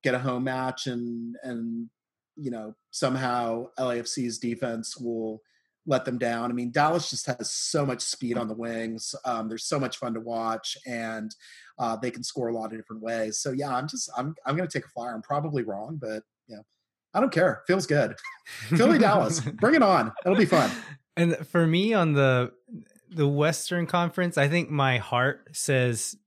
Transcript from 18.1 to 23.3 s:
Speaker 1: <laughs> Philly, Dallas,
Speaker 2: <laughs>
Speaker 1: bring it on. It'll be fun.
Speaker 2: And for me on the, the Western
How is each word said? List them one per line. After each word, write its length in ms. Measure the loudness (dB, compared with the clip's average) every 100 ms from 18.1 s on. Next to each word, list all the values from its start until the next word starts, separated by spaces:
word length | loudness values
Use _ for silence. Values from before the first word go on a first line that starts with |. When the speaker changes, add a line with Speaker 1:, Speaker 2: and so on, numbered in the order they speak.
| -2 -16 -18
Speaker 1:
<laughs> 260 | -18 -16 0
Philly, 280 | 4 6 8
Dallas, 420 | 6 6 4 0
Speaker 2:
<laughs> 200 | -4 2
Speaker 1:
bring 140 | 4
it 80 | 6
on. 300 | 6 6 2 -2
It'll 140 | 2 4
be 80 | 6
fun. 240 | 6 4 -2 -12 -18 _ 0
Speaker 2:
And 200 | 2 2 0
for 180 | 2 4
me 260 | 4 4
on 220 | 4 4
the, 380 | 6 6 6 2 -4 _ -18 -18 _ _
the 140 | 0
Western 580 | 2